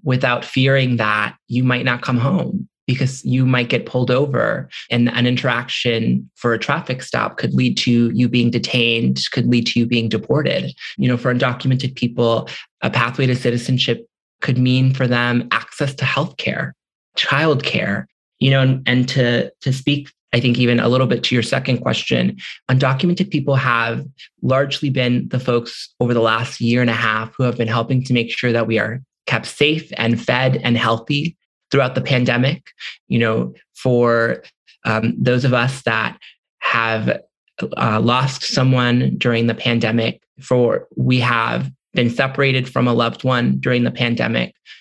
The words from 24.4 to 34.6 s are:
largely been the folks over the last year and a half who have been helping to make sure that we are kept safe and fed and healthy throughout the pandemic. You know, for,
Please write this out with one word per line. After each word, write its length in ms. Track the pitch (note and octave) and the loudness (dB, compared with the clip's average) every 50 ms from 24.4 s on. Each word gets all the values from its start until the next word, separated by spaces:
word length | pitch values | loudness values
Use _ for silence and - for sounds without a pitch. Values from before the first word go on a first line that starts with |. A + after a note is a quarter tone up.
largely 480 | - B2 C3 C3+ C#3+ C3+ C#3 - - C#3 | -2 0 2 2 2 0 -2 -4 -2 -2
been 380 | B2+ C3 B2 B2 B2 B2 - - | 0 0 0 2 2 0 -2 -2
the 100 | - B2+ | -4 -4
folks 540 | - - A#2+ A#2+ A#2 - - - - - _ - | 0 0 0 0 0 -4 -12 -16 -16 -14 _ -2
over 120 | B2 A#2+ | 0 0
the 100 | A#2+ A#2+ | 2 2
last 380 | A2+ A2+ A2 A2+ A#2+ A#2+ - - | 2 2 2 0 -2 -6 -8 -4
year 220 | A#2+ A#2 A#2 B2 | -2 0 2 2
and 80 | B2 A#2+ | 2 2
a 40 | A2+ | 0
half 400 | G#2+ A2+ A2 G#2+ A2 A2+ A2 - - | 0 0 -2 -2 -2 -4 -6 -4 -2
who 60 | C3 | -2
have 120 | B2 A#2+ | -2 0
been 120 | B2 A#2 A2 | -2 -2 -2
helping 360 | A2+ A#2+ A2+ - C3+ B2+ B2+ | 0 -2 -2 0 0 -2 0
to 80 | - B2 | 0 0
make 220 | A#2+ A#2 A#2 - | 0 0 -2 -4
sure 160 | - - B2 | -4 -2 0
that 140 | A#2 A#2 A2+ | 0 0 0
we 140 | A2+ A2+ G#2+ | 0 0 0
are 220 | G#2+ A2 A2+ C3 - _ _ _ - - | 0 -2 -4 -8 -12 _ _ _ -6 -4
kept 180 | - A2+ A2+ | -4 -4 -4
safe 480 | - - - D3 D3+ D#3 D#3 - - - | -4 -2 0 2 2 2 0 -4 -8 -6
and 240 | - A2+ A#2 A#2+ A#2 | -4 0 0 0 0
fed 400 | - - B2 B2 C3 C3 C3 C3+ - | 0 -2 0 0 2 0 0 0 0
and 120 | A#2 A#2+ | 0 0
healthy 640 | A#2 - A2+ A2+ A2+ - - D3 C#3+ D3+ E3+ - _ _ _ _ _ _ - | 0 2 0 0 -2 -2 -4 -4 -2 -2 -4 -8 _ _ _ _ _ _ -2
throughout 240 | - C3+ B2+ B2+ B2+ | 0 0 0 0 -2
the 80 | C3+ | -4
pandemic. 720 | C3+ - C#3 B2+ B2 B2 A#2+ A#2+ B2+ C#3 E3+ - - - - - - - - - _ - | -2 0 0 0 2 2 2 2 0 0 -2 -4 -8 -18 -20 -18 -16 -16 -16 -16 _ -2
You 100 | B2+ A#2+ | 0 0
know, 340 | A#2 A2+ A2 A2+ B2 C3 - - _ _ _ | 2 2 0 0 -2 -4 -8 -14 _ _ _
for, 640 | - - C3 B2 A#2+ A#2+ A#2+ A#2 A#2 A2+ A#2 B2+ - - - _ _ | -4 0 2 2 4 4 4 4 2 2 0 -2 -4 -8 -18 _ _